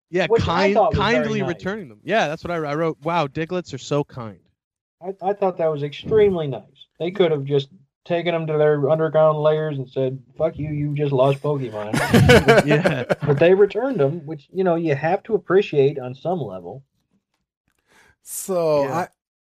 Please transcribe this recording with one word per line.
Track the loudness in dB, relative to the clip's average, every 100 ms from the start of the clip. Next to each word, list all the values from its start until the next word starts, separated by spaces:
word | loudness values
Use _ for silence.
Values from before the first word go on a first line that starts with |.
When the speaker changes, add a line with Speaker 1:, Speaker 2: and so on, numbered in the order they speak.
| _
Speaker 1:
Yeah, | -4 0
Speaker 2:
Which | 0
I | 0
Speaker 1:
kind, | 0 2 2
Speaker 2:
thought | 2
was | 2
very | 0 0
Speaker 1:
kindly | 0 -2
Speaker 2:
nice. | -4
Speaker 1:
returning | -6 -8 -10 -12
them. | -14
Yeah, | -4 -2 -2
that's | -4
what | -8
I, | -6
I | -4 -2
wrote. | -4 -4
"Wow, | -4 -2 -2
Digletts | -6 -6 -6 -8 -12
are |
so | -4 -4
kind." | -4 -10 -14 -16 _ _ _ _ _ _
Speaker 2:
I, | -14 -6
I | -6
thought | -2 -2 0
that | -2
was | -2
extremely | -6 -10 0 4 4 2 -4
nice. | -6 -12 _ -20 -8
They | -6
could | 0 2
have | 0 0
just | -2 -2 -12 _ _ -4
taken | -2 -2
them | -2 -2
to | 2
their | 2 2 2
underground | 0 2 4 4 4
layers | 2 0 -2 -6
and | -8
said, | -4 -4 -6 -12 -4
"Fuck | -4 -4
you, | -6
you | -4 -4 -2
just | 0
lost | 2 2 0
Pokemon." | -4 -4 -6 -8 -4 -2 2 4 8 8 8 4
Speaker 3:
<laughs> | 4
Speaker 1:
Yeah. | 2 2 -2 -4 -2
Speaker 2:
But | 0 2
they | 4
returned | 6 4 2 -4 0
them, | -2 -2 -10
which, | -14 _
you | -4
know, | 0
you | 0 0 -2
have | -2 -4
to | -2 -4
appreciate | 2 2 2 2 2 0
on | -8 -8
some | -6 -4
level. | -6 -10 -14 -16 -20 _ _ _ _ _ _ _ _ _ _ _ _ _
Speaker 3:
So | -16 -12 -6 -2 2 0 0
Speaker 1:
Yeah. | -4 -6 _ _ _